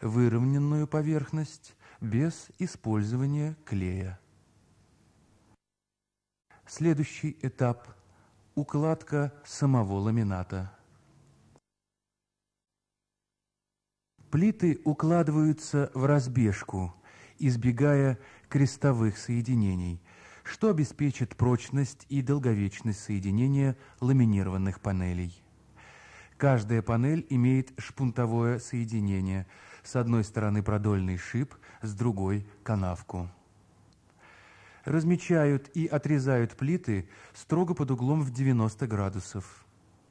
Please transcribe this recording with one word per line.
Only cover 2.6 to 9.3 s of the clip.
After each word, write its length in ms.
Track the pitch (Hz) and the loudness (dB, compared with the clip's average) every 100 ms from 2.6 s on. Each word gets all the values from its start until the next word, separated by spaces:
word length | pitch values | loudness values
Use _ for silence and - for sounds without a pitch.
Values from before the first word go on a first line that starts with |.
| 180 - 110 107 104 123 139 147 151 156 - | -8 -6 -2 0 0 -2 -2 -2 -4 -8 -8
клея. 520 | 101 92 92 95 92 _ _ _ _ _ _ _ _ _ _ _ _ _ _ _ _ _ _ _ _ _ _ _ - - | -4 -4 -4 -8 -12 _ _ _ _ _ _ _ _ _ _ _ _ _ _ _ _ _ _ _ _ _ _ _ -20 -16
Следующий 680 | - 165 151 151 - 156 - | -2 2 2 0 -4 -8 -6
этап. 460 | 131 - 123 117 - - _ _ _ _ _ | -6 0 0 0 -8 -20 _ _ _ _ _
Укладка 800 | - 143 147 160 160 - 147 143 | -6 -4 -2 0 -2 -2 -2 -2